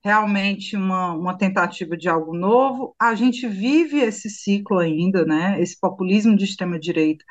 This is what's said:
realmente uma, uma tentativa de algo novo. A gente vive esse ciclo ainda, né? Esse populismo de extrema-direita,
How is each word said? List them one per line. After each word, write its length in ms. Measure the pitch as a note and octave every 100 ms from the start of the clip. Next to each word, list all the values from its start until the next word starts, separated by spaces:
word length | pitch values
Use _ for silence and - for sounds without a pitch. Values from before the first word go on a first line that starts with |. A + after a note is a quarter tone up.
realmente 720 | G3+ G#3+ G#3 G3+ G3 G3+ - G3+
uma, 380 | F#3+ F#3 F3+
uma 220 | D#3+ F3+ F3+
tentativa 600 | F#3+ G3 F3+ - E3 E3+
de 120 | E3+
algo 240 | E3 D#3+
novo. 640 | E3+ F#3 A#3+ C4+ B3 B3 _
A 200 | A#3 G#3+
gente 280 | B3 B3 B3
vive 500 | F#3+ A#3 D4+ D#4+ C#4+
esse 320 | A3+ G#3 G#3+
ciclo 480 | - - G3+ G3+ F#3+
ainda, 460 | E3 D#3 F3+ F#3+
né? 360 | D#3 D#3 F3+ F#3+
Esse 160 | E3+ -
populismo 560 | F#3 - F#3 G#3 A3 G3
de 80 |
extrema-direita, 800 | G3 - F3 E3 D#3+ E3 D#3 D#3 _